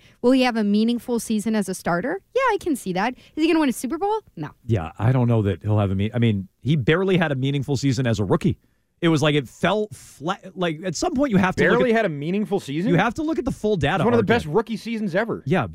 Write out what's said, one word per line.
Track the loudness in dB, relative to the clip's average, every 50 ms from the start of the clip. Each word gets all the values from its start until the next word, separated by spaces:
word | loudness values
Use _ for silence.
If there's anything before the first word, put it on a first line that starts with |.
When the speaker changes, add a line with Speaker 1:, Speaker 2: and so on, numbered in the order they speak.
| _ -20 _ _ 2
Speaker 1:
Will | 4 4
he | 4 4
have | 2 0
a | 0 0
meaningful | 2 2 2 2 2 0 -2 -4 -4 -4 -4
season | -2 -2 -2 -2 -2 0 -2
as | -2 -2 -4
a | -6
starter? | -6 -2 -2 0 0 0 -2 -4 -6 _ _ -2
Yeah, | 0 2 2 0
I | 0
can | 0 -2 -4
see | -4 -4 -4 -2
that. | -2 -2 -2 -4 -6 -14 -12 -4
Is | 0 2
he | 2
gonna | 4 4
win | 2 2
a | 0
Super | -2 -4 -6 -4 -2
Bowl? | -2 -2 -2 -2 -4 _ -12
No. | -12 -12 -12 -12 _ -4
Speaker 2:
Yeah, | -2 0 0 -2 -4 -6 -2
I | 0 0 2
don't | 2 2 2
know | 2 2 2
that | 0 -2 -2 -2
he'll | 0 0 2
have | 2 2
a | 0
mean-, | 0 -2 -2 0
I | 0
mean, | 2 2 2 0 -2 -8 _ _ -2
he | -2 0
barely | 0 2 2 2 2 2 2 2 2
had | 2 0 -2
a |
meaningful | -2 -2 -2 -2 -2 -2 -2 -2
season | 0 0 0 0 0 0
as | 0 0 0
a | 0
rookie. | 0 0 0 0 0 -2 -4 _ _ _ _ _ _ _ -4 0
It | 0
was | 2 2 2
like | 2 2
it | 0 -2
fell | -4 -6 -2 -2 0 0 0 -2 -4 -8
flat. | -16 -20 -20 -18 -10 -8 -6 -6 -8 -10 -14 -8
Like, | -4 -4 -4 -4 -4 -6
at | -6 -4
some | -2 -2 -2 0
point, | 0 0 2
you | 2
have | 2 2 2 2
to | 2 2
look | 4 4 4
Speaker 3:
Barely | 4 4 2
Speaker 2:
at |
Speaker 3:
had | 2 2
a | 0
meaningful | -2 -4 -4 -2 -2 -2 -2 -2 -2 -4
season? | -4 -4 -4 -2 0 2
Speaker 2:
You | 2
have | 2 2 2 0
to | -2 -4
look | -4 -2 -2
at | -4
the | -4 -4
full | -4 -2 -2 0
data, | 0 0 0 0
Speaker 3:
It's | 2 2
one | 2 2
of | 2 2
the | 2 2
Speaker 2:
R | 0
J. | 0
Speaker 3:
best |
rookie | 0 -2 -2 -2 -2 -4 -8
seasons | -6 -6 -6 -4 -4 -2 -2
ever. | -2 -2 -2 -4 -6 -2
Speaker 2:
Yeah, | 0 0 0 0 -2